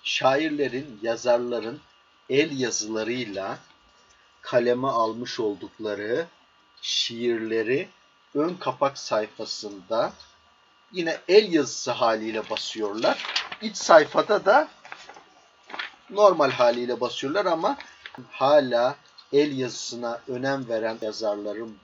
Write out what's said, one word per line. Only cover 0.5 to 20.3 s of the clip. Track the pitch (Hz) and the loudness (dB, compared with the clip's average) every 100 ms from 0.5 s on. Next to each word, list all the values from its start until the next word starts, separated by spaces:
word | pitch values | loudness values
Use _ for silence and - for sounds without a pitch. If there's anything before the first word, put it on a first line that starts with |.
| 147 131 127 147 107 | -2 -2 -2 -10 -8
yazarların | 113 117 120 120 120 120 110 151 _ _ _ _ - | -4 -2 2 2 2 -4 -6 -10 _ _ _ _ 0
el | 131 160 135 | 2 2 0
yazılarıyla | 120 104 107 110 110 123 110 95 98 135 - _ _ _ _ _ _ _ | -2 -2 -4 -4 -2 -4 -4 -6 -6 -8 -14 _ _ _ _ _ _ _
kaleme | - 127 120 123 135 | 0 2 4 2 0
almış | 120 110 113 120 - | 0 0 -2 -8 -2
oldukları | 110 98 104 - 107 101 104 131 170 _ _ _ _ _ | -2 -4 -10 -8 -6 -6 -2 -2 -4 _ _ _ _ _
şiirleri | - - - 117 120 117 110 113 110 139 196 _ _ _ _ 143 | -6 -4 -4 -2 -2 0 0 0 2 0 -2 _ _ _ _ -2
ön | 160 180 | -2 -2
kapak | 135 127 139 135 | -6 0 0 0
sayfasında | - 110 107 - 107 - 104 101 92 95 156 - - _ _ _ _ _ _ | -2 -2 -2 -8 -10 -8 -10 -14 -4 -2 -2 -4 -20 _ _ _ _ _ _
yine | 180 165 156 - | -4 -4 -4 6
el | 196 208 | 6 8
yazısı | 160 123 - - | 2 0 -4 -4
haliyle | 117 117 110 110 110 107 | 2 2 2 -2 -6 -4
basıyorlar. | 107 - 110 104 107 135 - - - - - | -6 -6 -4 -4 0 0 -2 -4 -6 -6 -10
İç | 220 - | -8 -6
sayfada | - 165 143 - 156 208 185 | 4 4 4 -2 0 0 4
da | 254 311 - - - - - - _ _ _ _ - - - - | 2 2 -10 -20 -20 -20 -20 -20 _ _ _ _ -12 -12 -16 -8
normal | 196 208 170 135 | 6 6 8 2
haliyle | 127 120 120 123 117 | 4 4 4 -2 -2
basıyorlar | 120 - 139 180 185 | -4 -4 -2 0 0
ama | - 190 277 - - - - 123 | 0 0 -4 -10 -20 -20 -18 -18
hala | - 135 151 131 117 131 180 _ - _ | 0 6 6 6 2 2 -2 _ -20 _
el | 139 151 135 | 4 4 0
yazısına | 123 - - 120 120 117 | -4 -6 -10 -8 -6 -8
önem | - | -8